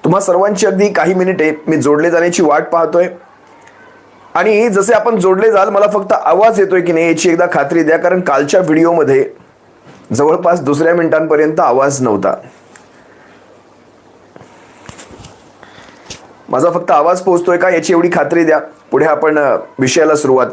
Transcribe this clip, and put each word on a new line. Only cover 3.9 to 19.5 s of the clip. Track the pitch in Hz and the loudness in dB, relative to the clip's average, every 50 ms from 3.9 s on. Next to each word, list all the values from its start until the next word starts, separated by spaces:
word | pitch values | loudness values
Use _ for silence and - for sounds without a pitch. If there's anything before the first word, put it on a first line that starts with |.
| - - - - - - - - - | -20 -20 -20 -20 -20 -20 -20 -8 -6
आणि | 165 180 214 220 208 226 240 | -2 0 0 0 2 0 0
जसे | 196 196 190 202 233 | 0 0 2 2 0
आपण | 214 214 240 233 | 0 0 0 -2
जोडले | 208 175 190 185 185 214 220 220 | 0 0 0 2 2 2 2 2
जाल, | 196 190 214 | 2 0 0
मला | 202 196 208 | 2 0 0
फक्त | 202 208 208 196 185 214 | 2 0 -2 -2 -2 -2
आवाज | - - 139 165 180 214 226 202 190 | -2 0 0 2 2 2 2 2 2
येतोय | 196 175 185 180 | 0 0 0 0
की | 170 170 170 | 0 0 0
नाही | 160 165 170 | 0 0 0
याची | 165 160 - 180 | 0 0 0 0
एकदा | 160 175 175 175 - | 0 0 0 0 0
खात्री | 160 139 143 170 170 156 | -2 -2 0 0 0 2
द्या, | 147 160 | 2 2
कारण | 165 170 175 185 185 | 2 2 0 0 0
कालच्या | 175 170 143 135 147 143 - 190 | 0 0 0 0 0 0 0 0
व्हिडिओमध्ये | 143 156 156 160 165 170 170 165 147 131 139 135 131 - - - - - _ _ _ _ _ _ _ - - - - - - | 2 2 2 2 2 2 2 0 2 2 2 0 0 -2 -6 -12 -20 -20 _ _ _ _ _ _ _ -20 -20 -20 -12 -8 -4
जवळपास | 117 143 151 165 175 180 170 170 175 | 0 0 0 0 0 0 0 0 0
दुसऱ्या | 131 135 147 143 160 160 175 | 0 -2 -2 0 0 0 0
मिनिटांपर्यंत | 175 165 160 156 156 160 156 143 139 151 156 156 165 | 0 0 0 0 0 0 0 0 0 0 0 0 0
आवाज | 175 139 120 131 135 139 135 131 127 | 0 0 0 0 0 0 -2 -2 -2
नव्हता. | 120 104 98 92 98 - - - - - - - - - - - _ _ - - - - - - - - - - - - - _ _ _ _ _ _ _ _ _ - - - - - _ - - - - - - - - - - - - - - - - - - - - - - - - - - - - - - - - - - - - - - - - - - - | -2 -2 0 -2 -2 -4 -4 -8 -16 -20 -20 -20 -20 -20 -20 -20 _ _ -20 -20 -20 -20 -20 -20 -20 -20 -20 -20 -20 -20 -20 _ _ _ _ _ _ _ _ _ -20 -20 -20 -20 -20 _ -20 -20 -20 -20 -20 -20 -20 -20 -20 -20 -20 -20 -20 -20 -20 -20 -20 -20 -20 -20 -20 -20 -20 -20 -20 -20 -20 -20 -20 -20 -20 -20 -20 -20 -18 -18 -18 -18 -20 -20 -20 -10 -6
माझा | - 127 147 175 | -2 0 0 0
फक्त | 175 175 175 - | 0 -2 -2 0
आवाज | 175 151 147 170 180 180 | 0 2 2 0 0 0
पोहोचतोय | 185 190 180 170 175 190 175 | 0 0 0 0 0 0 0
का | 175 180 185 | 0 0 0
याची | 180 165 160 - 180 | 0 0 0 0 0
एवढी | 165 170 175 175 | 0 0 0 0
खात्री | 180 147 147 165 170 165 | -2 -2 0 0 0 2
द्या. | 156 156 147 - - - - - - | 2 0 0 -2 -6 -14 -20 -10 -4
पुढे | - 135 147 | -2 0 0
आपण, | 160 151 147 151 156 156 151 | 0 0 0 0 0 0 0
अ, | 147 135 | 0 0